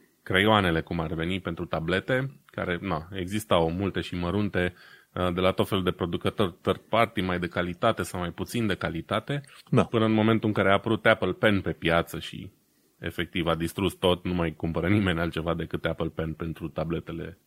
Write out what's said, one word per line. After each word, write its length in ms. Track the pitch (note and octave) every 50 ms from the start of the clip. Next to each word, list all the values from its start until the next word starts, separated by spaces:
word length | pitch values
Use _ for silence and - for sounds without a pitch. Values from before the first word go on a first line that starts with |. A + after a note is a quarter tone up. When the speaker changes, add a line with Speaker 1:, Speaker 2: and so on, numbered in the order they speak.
| _ _ _ _ _
Speaker 1:
creioanele, 580 | - F#2+ F#2 G2+ A2 A2 G#2 F#2+ F2 E2 D#2+
cum 180 | D#2+ - F2 E2+
ar 140 | E2 D#2 D#2+
veni, 260 | D#2+ E2 F2 F#2+ F#2
pentru 260 | - F2 E2+ - E2+
tablete, 720 | - - D#2+ D#2+ E2+ F2+ G2 - - C3 B2+ C3+ C3+ - - _
care, 320 | _ - - F2+ F2+ F2 E2+
na, 260 | F#2+ F#2+ E2+ D#2 E2 -
existau 600 | F#2+ F#2+ F2+ F#2 G#2 G#2+ - - G2+ F2 E2 E2
multe 300 | E2+ F#2 G2+ F#2 - F2+
și 140 | E2 - F#2
mărunte, 580 | F2+ F2 F2 F2+ G#2 G#2 F#2+ - F#2 F2+ F2 - - - - - - _ _ -
uh, 200 | F2+ F2+ F2+ F2
de 60 | F2+
la 120 | F#2 F#2
tot 160 | F#2 - G2+
felul 160 | - G#2+ F#2+ F#2
de 80 | F2+
producători 640 | E2+ - F#2+ E2+ F2 F2+ - G2 - - G#2+ F2 - -
third 180 | - G2+ F2+ - - _
party, 320 | - A2+ A#2+ A#2 - G#2
mai 180 | F#2 F#2 F2 F2
de 80 | F2
calitate 560 | E2+ - G2 F2 F2+ F2 - A#2+ A2+ G#2+ - F2+
sau 160 | - - F#2
mai 120 | F2 E2+
puțin 360 | - - F#2 - - A#2+ A2+
de 80 | G#2 F2
calitate, 640 | - - E2 E2 E2 D#2+ - G#2 A2 - - C#3+ D3 C#3 - - - - _
Speaker 2:
Da. 140 | - A#2 A#2
Speaker 1:
până 220 | - - A2+ A2
în 60 | A2
momentul 360 | A2 A2 G#2+ A2 A2+ G#2 -
în 60 | G#2+ G2+
care 160 | A2 F#2+ G2
a 40 | G2
apărut 320 | G2 - A2 A2 G#2 -
Apple 260 | A2+ A2 - - F#2
Pen 300 | F2 - - A2 G2+ F#2+
pe 100 | E2+ F2
piață 480 | D#2+ - - E2 E2 E2+ E2 - - D#2+
și 320 | - - - - - - - _ _ _ _ _ _ _ _ _
efectiv 480 | - E2 - - E2+ - - F#2 D#2+
a 80 | E2 E2
distrus 380 | D#2+ E2+ D#2+ - - G2 F2 -
tot, 320 | - - F2+ F2 F2 -
nu 80 | F#2 F2+
mai 200 | F2 E2+ D#2+ D2+
cumpără 320 | - - E2 D#2 E2 D#2+ F2+
nimeni 300 | G#2 A2 G2 F#2 E2 E2
altceva 340 | E2+ E2 - D#2+ D#2+ E2+ E2+
decât 320 | E2 E2 - - E2 -
Apple 260 | E2 D#2+ - E2 D#2 -
Pen 180 | - E2 D#2+ D#2
pentru 340 | - E2+ E2 D#2 - E2+
tabletele, 720 | D#2 - D#2+ D#2+ E2 E2 D#2+ - - E2 E2 D#2+ E2 E2+ - _